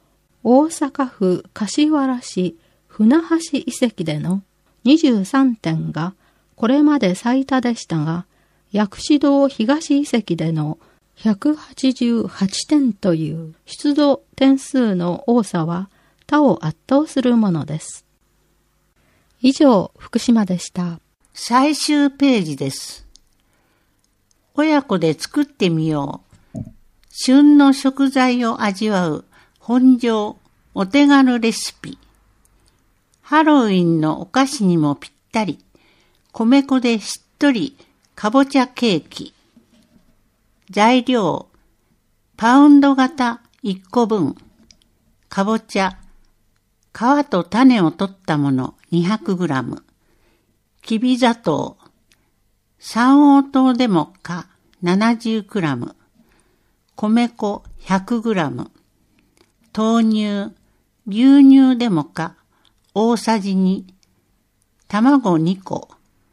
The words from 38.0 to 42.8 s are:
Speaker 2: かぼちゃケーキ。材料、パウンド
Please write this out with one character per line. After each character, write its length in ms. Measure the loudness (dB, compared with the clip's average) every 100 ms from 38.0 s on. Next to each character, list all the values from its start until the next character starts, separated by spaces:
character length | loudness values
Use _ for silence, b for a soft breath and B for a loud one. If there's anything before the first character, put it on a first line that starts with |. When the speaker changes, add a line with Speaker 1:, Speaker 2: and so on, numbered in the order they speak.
| _ -8
Speaker 2:
か 160 | -2
ぼ 140 | 0 2
ち 140 | 0
ゃ 80 | -2
ケ 280 | -2 -2 -2
ー 60 |
キ。 320 | -6 -16 -20 _ _ _ _ _ _ _ _ _ _ _ _ _ -8
材 300 | 0 2 2
料、 460 | 0 -2 -2 -4 -10 _ _ _ _ _ _ _ _ -2
パ 220 | 2 6
ウ 100 | 8
ン 100 |
ド 160 | 8